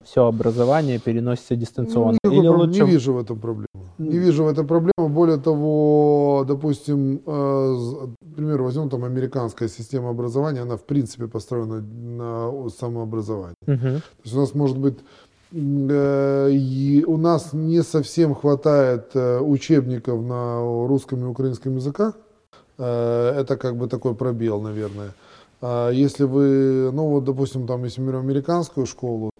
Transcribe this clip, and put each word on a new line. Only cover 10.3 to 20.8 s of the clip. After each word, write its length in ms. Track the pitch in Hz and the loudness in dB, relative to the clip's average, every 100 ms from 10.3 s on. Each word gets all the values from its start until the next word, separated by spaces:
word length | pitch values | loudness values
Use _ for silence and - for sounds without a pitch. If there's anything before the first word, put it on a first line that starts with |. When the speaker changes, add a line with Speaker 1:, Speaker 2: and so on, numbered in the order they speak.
| 123 151 135 | -2 -2 -4
Speaker 2:
она 140 | 120 113 | -6 -8
в 80 | |
принципе 420 | - 143 117 - 117 | -4 -2 -2 -6 -8
построена 540 | 113 - 120 110 110 | -8 -6 -6 -6 -8
на 680 | 107 117 120 120 117 117 117 | -10 -14 -12 -10 -8 -6 -6
о-, 200 | 139 123 | -6 -10
самообразовании. 840 | - 123 117 110 113 107 107 90 87 - | -8 -8 -6 -6 -6 -6 -8 -10 -8 -2
Speaker 1:
Мгм. 340 | 135 131 139 | -2 -2 -4
Speaker 2:
То 220 | - _ | -8 _
есть 120 | 113 127 | -6 0
у 20 | |
нас 140 | 139 | 0
может 240 | 147 143 131 | 2 0 0
быть 200 | 139 - - - _ _ _ | -2 -2 -10 -20 _ _ _
М, 320 | 170 143 143 135 | -6 -2 0 0
э, 600 | 143 139 139 139 139 139 | 2 2 2 2 2 4
и 520 | 139 131 131 139 143 | 2 2 0 2 4
у 120 | 170 160 | 4 2
нас 340 | 165 165 - | 2 2 0
не 300 | 151 160 170 | -4 0 2
совсем 520 | 160 160 131 - 160 | 2 0 -2 2 2
хватает, 760 | 139 147 139 156 147 131 120 110 | 2 2 2 4 4 4 2 -2
э, 240 | 135 123 123 | -2 2 2
учебников 840 | 151 139 - 160 127 127 113 117 | 2 0 2 2 2 -2 -4 -4
на 380 | 120 123 120 120 120 117 | -4 -6 -4 -4 -2 -2